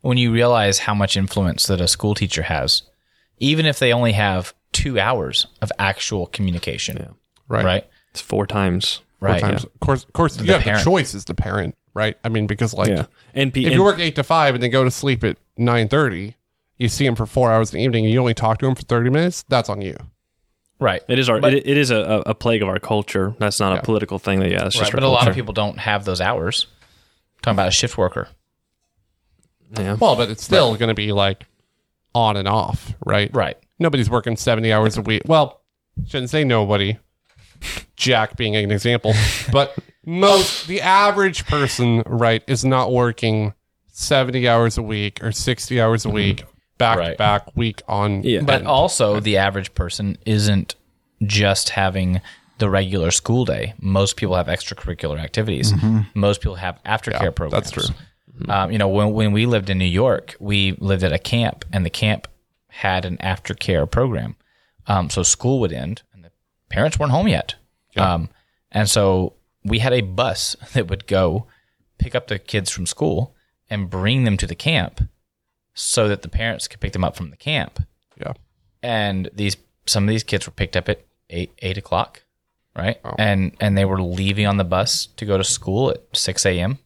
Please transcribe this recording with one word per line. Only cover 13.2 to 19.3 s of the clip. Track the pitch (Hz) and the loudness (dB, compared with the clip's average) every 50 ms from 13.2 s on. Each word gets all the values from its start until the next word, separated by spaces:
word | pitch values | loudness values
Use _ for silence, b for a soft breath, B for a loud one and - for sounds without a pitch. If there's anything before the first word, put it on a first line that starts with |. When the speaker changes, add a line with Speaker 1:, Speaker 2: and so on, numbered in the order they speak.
| b b b | b b b
Speaker 2:
And | 131 139 131 127 | -2 -2 0 0
pe-, | 131 | 0
Speaker 3:
if | 127 | 2
Speaker 2:
and | - - | 4 4
Speaker 3:
you | 175 | 6
work | 190 208 196 160 | 6 4 4 2
eight | 175 160 135 | -2 -2 -2
to | 147 135 | -2 0
five | - 165 160 151 143 127 | 2 2 4 4 4 2
and | 123 | 2
then | 120 120 | 0 2
go | 120 131 131 | 2 4 2
to | 127 | 2
sleep | - - - 139 131 113 - | 0 0 -2 -2 0 0 0
at | 104 - _ _ _ _ | -2 -2 _ _ _ _
nine | - 117 120 120 117 110 101 | 0 0 2 2 2 2 2
thirty, | - 151 151 127 92 85 98 107 - _ _ _ _ _ _ _ _ | 2 2 2 0 -2 -6 -10 -12 -14 _ _ _ _ _ _ _ _
you | _ 123 110 | _ -2 -2
see | - - 143 | 0 2 0
him | 131 117 | 0 2
for | 110 113 | 0 -4
four | 107 - 131 127 117 | -2 0 2 4 4
hours | 110 113 113 107 | 4 4 2 0
in | - 78 | -2 -2
the | 117 | 0
evening | 131 117 113 110 | 0 2 2 2
and | 110 | 4
you | 113 131 | 4 4
only | 123 120 113 | 2 2 0
talk | - 120 110 110 - | 0 0 0 0 2
to | 135 | 0
him | 131 131 | 0 0
for | - | -2
thirty | - - 120 117 117 127 | -2 -2 0 0 2 2
minutes, | 131 151 170 180 | 2 2 0 0